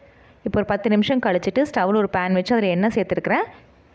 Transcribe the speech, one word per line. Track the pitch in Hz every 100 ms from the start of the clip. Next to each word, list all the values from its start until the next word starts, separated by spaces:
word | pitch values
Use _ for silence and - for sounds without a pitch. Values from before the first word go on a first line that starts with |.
| - - - - -
இப்போ | 202
ஒரு | 202
பத்து | 202 214 208
நிமிஷம் | 208 269 240
கழிச்சிட்டு | 180 185 220 294
ஸ்டவ்ல | 294 185 214
ஒரு | 196 190
பேன் | 180 185
வச்சு | 185 240
அதுல | 202 175
எண்ணெய் | 208 233
சேர்த்துருக்கிறேன். | 185 180 - 233 453 - - - _